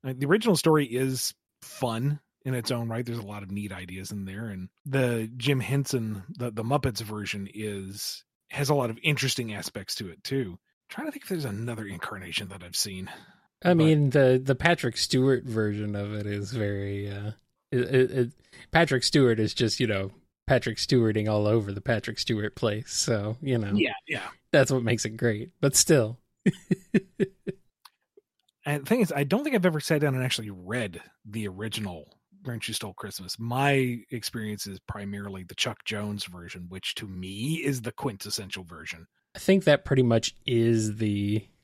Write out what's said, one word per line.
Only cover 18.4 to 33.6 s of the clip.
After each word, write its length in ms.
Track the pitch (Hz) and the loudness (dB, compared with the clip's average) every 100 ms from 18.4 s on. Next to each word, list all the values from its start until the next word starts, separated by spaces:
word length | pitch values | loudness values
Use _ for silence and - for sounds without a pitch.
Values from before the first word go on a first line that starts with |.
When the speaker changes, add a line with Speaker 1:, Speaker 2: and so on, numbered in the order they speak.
| _ - - | _ -20 0
Speaker 2:
Patrick 320 | 160 170 131 | 4 4 4
Stewart 360 | - 151 127 110 | 2 6 6 4
is 140 | 107 | 2
just, 280 | - 110 - | 2 0 2
you 60 | 117 | 0
know, 240 | 101 98 - _ _ - | 0 -4 -10 _ _ 2
Patrick 300 | 127 - 107 | 2 2 -6
Stewarting 500 | - 127 110 107 107 | 2 4 6 4 2
all 200 | 107 104 | 2 4
over 240 | 113 101 | 2 0
the 100 | 101 | -6
Patrick 380 | - 110 - 107 | -2 -2 -2 -6
Stewart 360 | - 110 104 - | -2 -2 -2 -2
place. 360 | 117 104 - | -2 -2 -4
So, 460 | - - 113 104 113 | -2 0 0 0 -4
you 160 | 143 120 | 0 0
know, 160 | 104 | 2
Speaker 1:
Yeah, 200 | 101 - - - | 2 2 -2 -8
yeah. 200 | - - - _ | -8 -8 -14 _
Speaker 2:
that's 200 | 151 131 | 4 6
what 120 | 131 | 2
makes 200 | 117 123 | 2 0
it 140 | - 110 | -2 0
great. 320 | 120 107 120 _ | 0 0 -6 _
But 160 | 151 - | 2 4
still. 440 | - 151 110 120 _ _ - | 6 6 6 -4 _ _ 0
<laughs> 40 | - - 185 - 202 - - 190 _ - - _ _ _ _ _ _ _ _ _ _ 147 | 0 -2 -2 2 0 0 -4 -4 _ -12 -12 _ _ _ _ _ _ _ _ _ _ -4
Speaker 1:
And 140 | 147 | -4
the 80 | 135 | 2
thing 120 | 240 | 2
is, 100 | 185 | 4
I 120 | 143 | 2
don't 200 | 143 202 | 2 2
think 120 | 294 247 | 2 4
I've 100 | 180 | 4
ever 140 | 156 | 2
sat 220 | - 156 | 2 2
down 140 | 147 131 | 4 2
and 80 | |
actually 260 | 127 - 107 | 0 -2 -4
read 500 | 95 90 120 107 82 - _ | -10 -6 -4 -4 -6 -18 _
the 240 | 110 110 104 | -10 -6 -6
original 720 | 92 110 110 101 85 - _ _ _ | -6 -6 -4 -6 -8 -14 _ _ _
Grinch 220 | 127 117 - | -8 -8 -6
Who 80 | |
Stole 200 | 110 104 | -6 -8
Christmas. 440 | - 104 - 92 - | -10 -12 -12 -10 -8
My 640 | 117 123 | -2 2